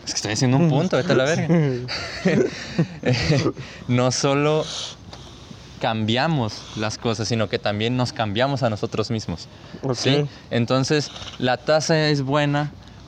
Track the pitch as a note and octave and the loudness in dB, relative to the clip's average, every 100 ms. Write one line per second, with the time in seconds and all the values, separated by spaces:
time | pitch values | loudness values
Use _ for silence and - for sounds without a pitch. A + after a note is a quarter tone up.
0 | - - G2+ G#2+ B2+ C3 E3+ D3 F3+ C#3 | -8 -6 -2 0 4 4 4 4 2 0
1 | D3 - C3+ F3 D#3+ E3+ C#3+ B2 B2 - | 2 2 4 2 2 2 2 -2 -6 -8
2 | - - F#3+ G#3+ E4 - - F#3 D#3 D#3+ | -8 -2 0 2 2 -2 -8 -2 -2 -2
3 | B2 A#2+ - C#3+ - - - - - B2 | 0 0 2 2 2 -4 -14 -14 -2 2
4 | B2+ - C#3+ C#3 D3 D#3 D3+ - - - | 2 2 2 2 2 2 -2 -8 -10 -14
5 | - - - - - - - - A2+ A2 | -18 -18 -18 -20 -20 -20 -18 -6 -2 -2
6 | G#2+ A#2+ D#3 D3+ A2 - - A2 G#2+ - | 0 2 2 0 -2 -4 -12 -4 -4 -2
7 | A#2+ G#2+ G#2 A#2 G#2 A#2 A2 G#2 A2+ B2+ | -2 -2 0 0 0 0 -2 0 0 0
8 | B2 - G#2+ G2 C3+ C#3 B2+ G#2 A2+ - | -2 -2 -2 2 0 2 0 0 -4 -4
9 | G#2+ - - E2+ - - - - C3 A#2+ | -2 -2 -4 -8 -10 -20 -18 -10 -6 -2
10 | B2+ C#3+ D3 - - A#2+ A#2 C3 C3 D3+ | 2 2 0 -6 -4 -2 2 2 2 0
11 | C#3+ - - - B2+ B2 - D#3 D3 D#3+ | 0 -10 -16 -4 0 0 2 2 4 2
12 | D3+ C#3+ C3 D3 D3 D3 D3 - - - | 4 2 2 2 2 0 -2 -6 -20 -20